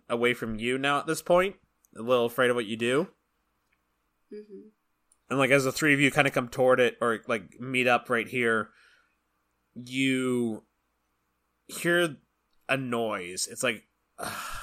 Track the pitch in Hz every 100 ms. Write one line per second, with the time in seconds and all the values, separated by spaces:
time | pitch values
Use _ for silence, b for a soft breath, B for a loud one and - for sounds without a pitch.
0 | - 120 120 123 113 110 117 131 139 143
1 | - 156 - 175 185 190 _ _ _ -
2 | 113 127 117 117 123 123 107 110 117 131
3 | 185 _ _ _ _ _ _ _ _ _
4 | _ _ _ 208 214 196 214 _ _ _
5 | _ _ - 131 135 139 131 127 156 139
6 | 151 156 139 139 123 - 127 127 120 113
7 | 120 110 - 117 87 - 123 127 123 120
8 | - 120 110 127 120 113 107 b b b
9 | b b _ _ _ _ _ - 123 131
10 | 135 131 127 123 120 107 - _ _ _
11 | _ _ _ _ _ _ - - 165 175
12 | 175 135 _ _ _ _ - 135 131 117
13 | 113 104 90 82 - 117 127 113 - _
14 | _ - B B B B